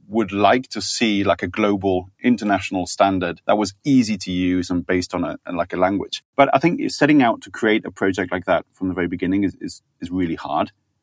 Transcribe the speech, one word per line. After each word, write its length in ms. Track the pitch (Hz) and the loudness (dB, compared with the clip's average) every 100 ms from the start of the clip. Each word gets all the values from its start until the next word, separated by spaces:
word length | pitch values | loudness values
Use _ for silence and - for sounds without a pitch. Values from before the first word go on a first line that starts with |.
| - | -4
would 240 | 110 101 | -2 -2
like 360 | 98 101 127 131 | 2 4 4 0
to 120 | 110 | -8
see, 440 | - - 113 101 | -6 0 0 2
like, 180 | 98 85 | 2 0
a 60 | 92 | -2
global 640 | 98 104 101 98 90 92 _ | 0 0 2 0 0 -2 _
international 640 | 123 117 104 98 - 98 87 | 0 0 2 -2 -2 -6 -6
standard 540 | - 98 95 87 82 - | 2 2 2 -2 -4 0
that 120 | 107 | 0
was 160 | 101 - | 0 -4
easy 320 | 147 131 107 101 | 2 4 4 -2
to 120 | - | -4
use 400 | 90 90 92 87 | -2 0 0 -2
and 160 | 90 78 | -4 0
based 280 | 92 92 | -2 -2
on 100 | 87 | -4
a, 140 | 82 82 - | -6 -8 -8
a, 60 | |
like, 200 | 87 85 | -6 -4
a 40 | 87 | 0
language. 460 | 92 101 - - - - | 0 0 -4 -10 -6 2
But 120 | 139 | 4
I 40 | - | 4
think 320 | 170 - - | 2 0 -4
setting 320 | - 147 151 | 0 4 4
out 180 | 120 - | 4 0
to 80 | - | -8
create 340 | - 110 107 | -2 0 0
a 60 | 98 | -2
project 400 | - 98 95 92 | -2 -2 0 -2
like 140 | 92 | -4
that 220 | 95 82 - | 0 -2 -2
from 160 | _ 95 | _ -4
the 60 | |
very 140 | 90 85 | -2 -4
beginning 360 | 90 90 98 | -2 -2 0
is, 120 | 95 - | 0 -4
is, 220 | 90 - _ _ | -12 -14 _ _
is 100 | 82 | -8
really 260 | 90 85 80 | -4 -4 -4
hard. 340 | 69 76 - - _ _ | -4 -4 -4 -8 _ _